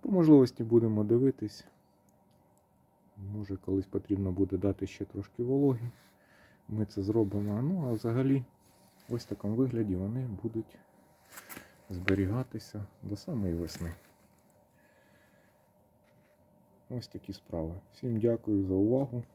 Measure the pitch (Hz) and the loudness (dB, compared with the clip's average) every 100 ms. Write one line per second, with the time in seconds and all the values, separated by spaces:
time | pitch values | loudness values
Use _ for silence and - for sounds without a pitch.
0 | - 190 160 147 123 - 113 117 113 107 | 0 4 8 10 8 2 4 4 4 2
1 | 107 117 135 - 107 - - _ _ _ | 2 4 2 0 -8 -10 -20 _ _ _
2 | _ _ _ _ _ _ _ _ _ _ | _ _ _ _ _ _ _ _ _ _
3 | _ - 98 104 101 95 - 98 95 98 | _ -16 -10 -8 -6 -8 -2 -2 -2 -6
4 | - 98 95 90 92 92 98 95 98 - | -2 -2 0 0 0 2 0 0 -6 -8
5 | 101 101 101 - 120 135 143 123 120 - | -10 -10 -12 -6 -2 2 2 2 -4 -12
6 | - _ _ _ - _ - 107 104 - | -20 _ _ _ -20 _ -8 -4 -4 -4
7 | 98 110 104 101 101 104 135 190 139 110 | -2 0 0 -2 -4 -2 -2 -2 -4 -4
8 | 117 117 135 139 127 _ _ _ _ _ | -2 0 2 0 -2 _ _ _ _ _
9 | - 120 - 101 101 110 131 117 107 90 | -8 -8 -6 -6 -4 0 0 0 -2 -2
10 | 95 120 127 95 113 113 110 - _ _ | -2 -4 -6 -6 -6 -6 -10 -16 _ _
11 | _ _ _ - - - - - - 95 | _ _ _ -20 -18 -18 -18 -20 -14 -8
12 | 90 95 95 117 127 113 - 107 98 _ | 0 2 2 0 -4 -8 -12 -12 -12 _
13 | 98 101 - 139 95 85 82 - 85 85 | -12 -10 -8 -4 -2 -2 -6 -8 -10 -10
14 | - _ _ _ _ _ _ _ _ _ | -20 _ _ _ _ _ _ _ _ _
15 | _ _ _ _ _ _ _ _ _ _ | _ _ _ _ _ _ _ _ _ _
16 | _ _ _ _ _ _ _ _ _ 123 | _ _ _ _ _ _ _ _ _ -12
17 | - - - 98 _ 85 80 90 - - | -10 -16 -14 -16 _ -6 -6 -8 -16 -10
18 | 127 113 117 117 - 101 95 92 104 127 | -4 0 2 0 0 0 2 2 4 2
19 | 139 120 117 | 0 -6 -10